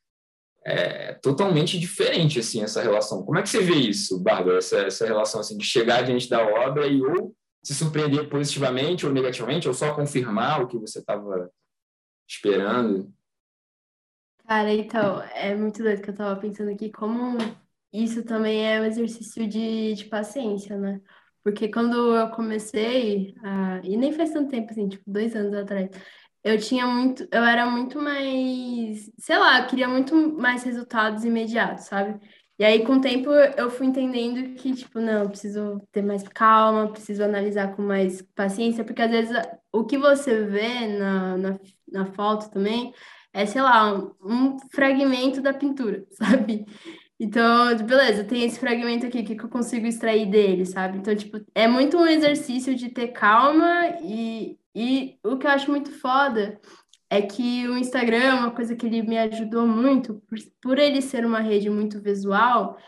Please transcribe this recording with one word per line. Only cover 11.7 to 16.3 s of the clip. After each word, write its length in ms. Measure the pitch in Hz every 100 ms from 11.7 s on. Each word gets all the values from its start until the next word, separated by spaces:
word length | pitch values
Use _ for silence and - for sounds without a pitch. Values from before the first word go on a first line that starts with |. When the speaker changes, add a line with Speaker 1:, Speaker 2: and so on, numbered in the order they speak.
| _ _ _ _ _ -
Speaker 1:
esperando? 840 | - 104 95 101 120 113 95 98 - _ _ _ _ _ _ _ _ _ _ _ _ 226
Speaker 2:
Cara, 240 | 220 214
então, 520 | 214 214 233 202 190 -
é 220 | - 202 208
muito 260 | 214 208
doido 220 | 220 202
que 80 | 208
eu 40 | 202
tava 240 | 208